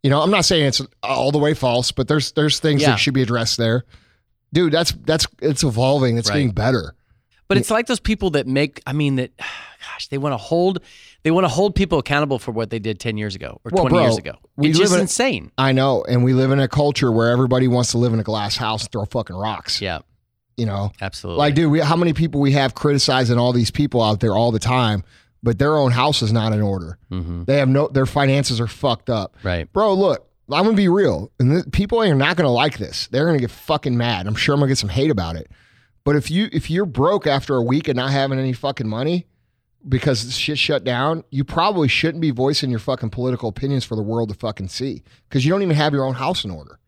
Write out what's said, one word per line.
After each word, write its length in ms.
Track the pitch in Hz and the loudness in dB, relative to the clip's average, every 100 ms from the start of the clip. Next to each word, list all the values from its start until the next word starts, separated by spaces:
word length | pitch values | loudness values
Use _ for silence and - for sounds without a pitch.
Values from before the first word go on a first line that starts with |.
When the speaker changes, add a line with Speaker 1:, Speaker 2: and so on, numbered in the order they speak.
Speaker 1:
You 80 | 139 | 2
know, 120 | 143 | 2
I'm 100 | 160 | 2
not 140 | 202 160 | 2 2
saying 200 | 170 143 | 2 2
it's 160 | - 135 _ | -2 -8 _
all 300 | 104 131 127 | -4 0 0
the 60 | 147 | 2
way 140 | 147 | 0
false, 380 | 151 127 120 123 | 0 0 0 -2
but 160 | - 127 | -4 0
there's, 240 | 151 131 | 0 0
there's 300 | - 151 - | 0 0 2
things 220 | 160 143 | 2 4
Speaker 2:
Yeah. 80 | 143 | 4
Speaker 1:
that 80 | 107 | 2
should 140 | - | 2
be 80 | 131 | 0
addressed 360 | 117 120 117 - | 0 0 -2 0
there. 260 | 113 120 - - _ _ _ _ _ | 2 0 -2 -20 _ _ _ _ _
Dude, 180 | 151 175 | 0 2
that's, 200 | 156 165 | 2 0
that's, 360 | - - 156 - _ | -2 0 0 0 _
it's 220 | 151 139 | -2 0
evolving. 540 | 151 110 131 143 131 117 | 0 2 2 2 2 0
It's 120 | 113 | 0
Speaker 2:
Right. 60 | 104 | 0
Speaker 1:
getting 160 | 131 | 0
better. 440 | 101 113 127 73 - _ _ _ _ _ | 0 0 0 -2 -16 _ _ _ _ _
Speaker 2:
But 80 | 196 | 0
it's 120 | - | 2
like 160 | 220 240 | -2 0
those 120 | 240 | -2
people 300 | - 214 190 | -2 -2 0
that 160 | 147 131 | 0 0
make, 340 | 135 143 - - | 0 -2 -4 -6
I 60 | |
mean, 220 | 143 147 131 | -2 0 0
that, 180 | 127 - | -4 -8
<sighs> 20 | |
gosh, 680 | - - - - - - - | -14 -14 -18 -20 -18 -16 -8
they 80 | 139 | -4
wanna 200 | 143 120 | -4 -4
hold, 420 | - 170 180 180 - - - _ | -2 0 2 -2 -10 -20 -20 _
they 80 | 160 | 0
wanna 160 | 170 180 | 2 2
hold 260 | 127 202 - | 2 2 2
people 240 | 190 165 | 2 0
accountable 380 | - 143 151 131 | 0 -2 0 -2
for 120 | - | -4
what 180 | 110 110 | -6 -4
they 100 | 117 | -4
did 200 | 107 104 | -6 -6
ten 180 | 120 107 | -6 -4
years 180 | 107 95 | -6 -8
ago 260 | - - | -12 -12
or 80 | - | -4
Speaker 1:
Well, 120 | 185 | 0
Speaker 2:
twenty 120 | 139 175 | 4 4
Speaker 1:
bro, 80 | |
Speaker 2:
years 140 | 131 110 | 4 0
ago. 160 | - - _ - | -4 -16 _ 0
Speaker 1:
we 120 | 151 | 2
Speaker 2:
It's 80 | 160 | 4
Speaker 1:
live 60 | 196 | 4
Speaker 2:
just 80 | |
Speaker 1:
in 60 | 180 | 4
a 20 | |
Speaker 2:
insane. 480 | 196 - 262 131 73 - | 2 0 0 -2 -6 0
Speaker 1:
I 140 | 135 | 2
know, 320 | 131 135 123 | 4 4 2
and 200 | - 123 | 2 2
we 100 | 123 | 4
live 180 | 127 131 | 4 4
in 80 | 139 | 2
a 80 | 135 | 2
culture 440 | 147 143 - 131 | 2 0 2 2
where 200 | 113 117 | 4 2
everybody 360 | 120 127 127 127 | 2 2 2 2
wants 220 | 123 117 | 2 0
to 60 | 117 | 0
live 140 | 120 | 2
in 60 | 113 | 0
a 40 | |
glass 340 | 107 107 101 - | -2 -4 -4 -4
house 260 | 113 110 | -4 -4
and 80 | - | -6
throw 140 | - 104 | -6 -4
fucking 300 | 123 104 90 | -6 -6 -6
rocks. 460 | 107 92 - - | -6 -6 -6 -6
Speaker 2:
Yeah. 180 | 98 80 - _ _ _ _ - | -4 -8 -12 _ _ _ _ -6
Speaker 1:
You 80 | 113 | -4
know? 260 | 101 101 - | -2 -6 -6
Speaker 2:
Absolutely. 400 | 95 - 92 87 | -10 -10 -6 0
Speaker 1:
Like, 160 | 147 143 | 2 2
dude, 160 | 165 | 2
we, 80 | 156 | 2
how 160 | 147 165 | 2 2
many 160 | 170 | 2
people 280 | 160 165 143 | 0 -2 0
we 100 | 143 | 2
have 220 | 143 135 - | 2 0 0
criticizing 640 | 147 143 139 131 120 120 | 0 2 2 0 2 2
all 160 | 123 | 2
these 180 | 123 113 | 2 0
people 300 | - 147 123 | 0 0 2
out 160 | 110 107 | 0 0
there 160 | 117 101 | 0 2
all 160 | 120 | 0
the 80 | 110 | 0
time, 440 | 117 127 117 104 - _ _ _ | 0 0 0 -2 -6 _ _ _
but 160 | 120 104 | -4 0
their 160 | 143 156 | 2 4
own 140 | 135 | 2
house 300 | 120 139 143 | 2 2 0
is 100 | 110 | 0
not 220 | 113 110 | 0 0
in 80 | 107 | 0
order. 360 | 104 98 82 - _ | 0 -2 -6 -14 _
Speaker 2:
Mm-hmm. 320 | 92 85 85 | -8 -6 -6
Speaker 1:
They 140 | 85 143 | 0 2
have 100 | 131 | 4
no, 180 | 135 156 | 2 2
their 160 | 135 131 | 0 0
finances 540 | 147 139 139 139 117 | 2 2 2 0 -2
are 60 | 117 | -4
fucked 420 | - 139 113 - | -2 -2 -2 -2
up. 260 | 113 95 - | -4 -4 -8
Speaker 2:
Right. 280 | 95 87 - | -4 -4 -4
Speaker 1:
Bro, 200 | 190 214 190 | 0 2 2
look, 320 | 196 143 _ _ - | 2 0 _ _ -6
I'm 120 | 147 | 0
gonna 140 | 202 208 | 2 4
be 100 | 190 | 4
real, 440 | 185 175 78 98 _ | 4 2 0 -6 _
and 120 | 127 165 | 2 2
th-, 80 | 147 | 0
people 280 | - 202 233 | -2 0 0
are 140 | 214 139 | 2 2
not 220 | 147 175 | 2 2
gonna 140 | 147 | 2
like 260 | 120 147 - | 2 0 -2
this. 300 | 104 - - | -10 -8 -4
They're 180 | 127 165 | -2 0
gonna 140 | 151 | 0
get 120 | 120 | -2
fucking 460 | - - 151 147 120 | -8 -4 -4 0 -2
mad. 280 | 120 104 95 | 0 -2 -4
I'm 80 | 110 | -2
sure 180 | - 143 | 0 2
I'm 60 | |
gonna 80 | 139 | 2
get 60 | 131 | 0
some 120 | 104 | -2
hate 220 | 107 151 | 0 0
about 240 | 107 85 82 | 0 -2 -8
it. 160 | - - _ _ _ _ - | -14 -20 _ _ _ _ 0
But 100 | 147 | 0
if 120 | - | 0
you, 180 | 165 220 | -2 -2
if 180 | 160 - | -4 -2
you're 160 | 170 196 | -2 -2
broke 420 | 117 151 202 151 | 0 0 2 0
after 280 | 139 - 131 | -2 0 -2
a 60 | |
week 260 | 120 139 151 | 0 0 0
and 80 | 127 | -2
not 160 | 131 | -2
having 260 | 139 139 135 | -2 0 -2
any 140 | 131 | -2
fucking 380 | 123 139 - 110 | -4 -6 -6 -6
money 360 | 107 147 175 - _ _ _ _ _ 135 | -4 -2 -2 -4 _ _ _ _ _ -4
because 460 | 131 147 120 117 - | -2 0 -2 -4 -6
shit 220 | - 147 | -4 -2
shut 260 | - 143 | -2 -2
down, 400 | 117 123 143 165 - | -2 -2 -2 -2 -6
you 120 | 135 | -6
probably 440 | 139 170 185 190 143 | -2 0 0 2 0
shouldn't 340 | - 165 165 | 2 -2 -2
be 100 | 160 | -2
voicing 380 | 120 131 147 135 | 0 0 0 -2
your 100 | 117 | -4
fucking 300 | - 127 113 | -4 -4 -4
political 400 | 123 127 123 117 | -4 -4 -2 -6
opinions 340 | - 139 139 | -6 -4 -4
for 120 | - 110 | -4 -6
the 60 | |
world 280 | 104 113 113 | -4 -2 -4
to 60 | 104 | -6
fucking 340 | 110 - 95 | -8 -8 -10
see, 340 | - 131 - - _ _ | -8 -8 -8 -14 _ _
'cause 140 | 139 | 0
you 80 | 135 | 2
don't 100 | 190 | 2
even 140 | 190 151 | 2 2
have 180 | 151 | 2
your 120 | 143 131 | 0 -2
own 80 | 127 | -2
house 300 | 135 185 101 | -4 -4 -6
in 60 | |
order. 280 | 82 69 - | -10 -14 -20